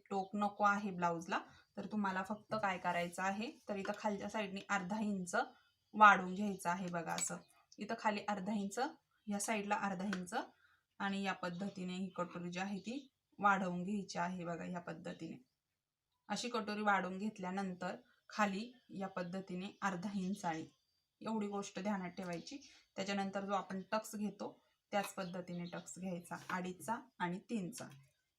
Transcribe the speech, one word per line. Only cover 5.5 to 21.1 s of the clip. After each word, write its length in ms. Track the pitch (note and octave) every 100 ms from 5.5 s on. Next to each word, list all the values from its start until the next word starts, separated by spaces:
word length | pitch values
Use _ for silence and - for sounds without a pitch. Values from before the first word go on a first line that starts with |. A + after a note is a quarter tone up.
| - _ _ _
वाढवून 400 | G#3 G#3 F#3+ F#3
घ्यायचं 360 | F#3 G#3 F#3+ E3+
आहे. 180 | F3+ F3+
बघा 260 | F3 E3+
असं, 240 | E3+ - F3 - _ _ -
इथं 180 | G#3 A3+
खाली 220 | G#3+ G#3 G3+
अर्धा 260 | G3+ F#3
इंच, 260 | G#3+ G3 A#3+ D4 - _ _ G#3+
ह्या 120 | G3+
साईडला 360 | - G#3+ G3+ G#3
अर्धा 300 | G3 F3+ G3+
इंच 280 | F#3 F3+ B3 - - _ _ _ -
आणि 240 | G3 G3
या 100 | G3
पद्धतीने 600 | F#3+ F3+ F3 G3+ F#3 F3+
ही 160 | F3+ F#3+
कटोरी 420 | - F3 F3 F3
जी 80 | F3
आहे 200 | G3 G3
ती 320 | G#3+ C#4 - _ _ -
वाढवून 440 | G3+ F#3+ F3+ F3+
घ्यायची 360 | F3+ G#3 F3+ F3
आहे. 260 | F3 F#3 E3+
बघा 180 | E3
ह्या 160 | F3+ F3
पद्धतीने 680 | E3+ E3 F3 F3 E3 - _ _ _ _ _ _ _ _ -
अशी 220 | G3+ A#3+
कटोरी 320 | A#3 G#3 G#3
वाढवून 360 | G#3 G3 F3+ F#3
घेतल्यानंतर 800 | G#3+ G3+ F#3 F#3+ F#3+ F3+ F3+ A#3+ - _ -
खाली 420 | - G3+ F#3+ A#3+ - -
या 180 | F#3+ F#3+
पद्धतीने 720 | F3+ F3 F#3+ F#3 F3+ G3+ -
अर्धा 280 | G3 F3+ G#3
इंचाळी 520 | G3 F#3 G3+ F3 D#3+ D#3 _ _ _ _